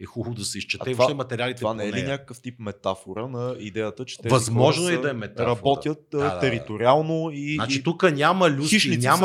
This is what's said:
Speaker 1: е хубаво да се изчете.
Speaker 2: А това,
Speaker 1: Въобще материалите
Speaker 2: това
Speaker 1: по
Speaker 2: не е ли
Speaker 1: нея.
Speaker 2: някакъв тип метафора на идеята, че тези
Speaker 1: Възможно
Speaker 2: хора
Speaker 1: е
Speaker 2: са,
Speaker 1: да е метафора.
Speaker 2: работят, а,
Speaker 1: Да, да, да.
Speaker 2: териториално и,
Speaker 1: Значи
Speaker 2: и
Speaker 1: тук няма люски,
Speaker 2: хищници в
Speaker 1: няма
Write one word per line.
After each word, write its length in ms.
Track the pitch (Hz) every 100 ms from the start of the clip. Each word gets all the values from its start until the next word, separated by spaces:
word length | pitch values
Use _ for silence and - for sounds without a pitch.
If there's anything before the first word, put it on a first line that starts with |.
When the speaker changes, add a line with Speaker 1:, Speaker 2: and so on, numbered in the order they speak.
Speaker 1:
е 40 | 92
хубаво 300 | - 110 113
да 100 | 101
се 120 | 101
изчете. 240 | - 101
Speaker 2:
А 40 | -
това, 100 | 123
Speaker 1:
Въобще 200 | 127 139
материалите 440 | 123 117 123 123
Speaker 2:
това 120 | 110
Speaker 1:
по 20 | 113
Speaker 2:
не 60 |
е 40 | 104
ли 40 |
Speaker 1:
нея. 160 | 104 135
Speaker 2:
някакъв 340 | 139 135 123
тип 180 | 123 120
метафора 680 | 104 98 101 95 - 95 127
на 280 | 123 123 123
идеята, 460 | 104 95 107 104 127
че 120 | -
тези 120 | 117
Speaker 1:
Възможно 540 | 127 113 117 135 151
Speaker 2:
хора 100 | 175
Speaker 1:
е 20 | 170
Speaker 2:
са, 60 |
Speaker 1:
да 80 | 143
е 40 |
метафора. 340 | 123 101 - 120
Speaker 2:
работят, 680 | 117 139 139 151 151 _
а, 40 | 147
Speaker 1:
Да, 60 |
да, 100 | 143
да. 60 | 90
Speaker 2:
териториално 920 | 131 117 - 107 117 143 160 160 160
и, 200 | 143 143 151
Speaker 1:
Значи 240 | 135 135
Speaker 2:
и 40 |
Speaker 1:
тук 280 | 131 170 185
няма 400 | 143 151 190 175
люски, 180 | 139 147
Speaker 2:
хищници 280 | 208 143 156
в 40 |
Speaker 1:
няма 160 | 123 165